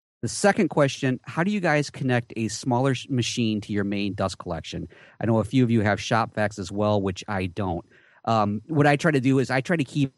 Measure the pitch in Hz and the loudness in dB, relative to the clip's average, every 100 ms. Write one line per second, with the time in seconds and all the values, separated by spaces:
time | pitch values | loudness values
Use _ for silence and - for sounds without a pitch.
0 | _ _ 117 - 202 196 170 - 139 - | _ _ -8 2 2 4 2 2 2 2
1 | 131 123 - 156 185 208 170 151 143 - | -2 -2 -4 -2 0 0 2 0 0 -4
2 | 131 123 - - 110 - 127 120 135 123 | 0 0 -2 -4 -4 -4 -2 0 2 -2
3 | - 131 - - 113 107 - 101 101 101 | -2 -2 -2 0 0 -2 -2 -2 -2 -2
4 | 101 95 95 - 92 82 - 87 82 - | -4 -2 -4 -4 -8 -8 -8 -10 -10 -16
5 | - - 113 113 107 131 120 117 104 101 | -20 -4 0 2 2 2 4 4 2 0
6 | - 113 113 - 104 104 90 101 104 104 | 0 0 0 -2 -2 -2 -6 -2 2 2
7 | 95 92 - 101 92 95 95 85 - _ | 0 -4 -6 -4 -4 -4 -4 -4 -8 _
8 | _ _ 113 110 104 107 - 151 147 143 | _ _ 0 2 2 -2 -2 2 4 4
9 | 170 143 131 135 120 131 127 170 135 151 | 2 2 2 2 2 -2 0 -2 -2 0
10 | 135 | -2